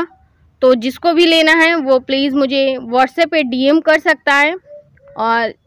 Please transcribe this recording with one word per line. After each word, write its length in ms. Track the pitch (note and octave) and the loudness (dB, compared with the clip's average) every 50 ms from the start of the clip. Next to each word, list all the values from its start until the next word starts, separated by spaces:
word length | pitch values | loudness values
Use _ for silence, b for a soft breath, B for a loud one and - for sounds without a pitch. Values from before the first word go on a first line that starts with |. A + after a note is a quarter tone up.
| E4+ - _ _ _ _ _ _ _ _ _ - | 0 -4 _ _ _ _ _ _ _ _ _ 0
तो 120 | - B3+ B3+ | 2 2 2
जिसको 360 | A3+ A3 C4 - - - F4 D#4+ | 2 -2 -8 -8 -2 -2 0 2
भी 120 | E4 F4 | 2 2
लेना 280 | E4 E4 D#4+ D#4+ D#4 D#4+ | 2 4 2 2 2 2
है 180 | E4 D#4+ E4 E4+ | 2 2 2 0
वो 220 | E4 C4 C4+ C4 B3+ | -2 0 0 0 0
please 360 | B3+ - C4+ C4+ C#4 C#4+ C4 | 0 -2 -2 -2 -2 -2 0
मुझे 280 | C#4+ C4+ B3 C#4 C4+ C4+ C4+ C4 B3+ B3+ | -2 -2 0 0 -2 -2 -2 -2 -6 -8
WhatsApp 440 | A3+ A#3+ B3+ C4 B3+ - E4+ E4 D#4 | -4 0 0 0 0 0 -2 -2 0
पे 100 | E4+ D#4 C#4+ | 0 -2 -2
डीएम 360 | A#3+ B3 B3+ C4+ C#4 D4+ D#4+ | -2 -4 -2 0 2 2 2
कर 200 | - D#4+ D#4 D#4+ | 2 2 0 0
सकता 360 | - F4+ D4+ - - D4 C#4 | 0 -2 -4 -2 -2 0 0
है। 200 | C#4+ C#4+ D#4 F4+ F#4+ _ - - - _ _ _ _ _ - - | 2 0 0 -2 -8 _ -20 -20 -20 _ _ _ _ _ -18 -8
और 360 | - A3 A3+ A3+ A#3 A3+ G#3+ - _ _ | -6 -2 -2 -2 -2 -2 -6 -8 _ _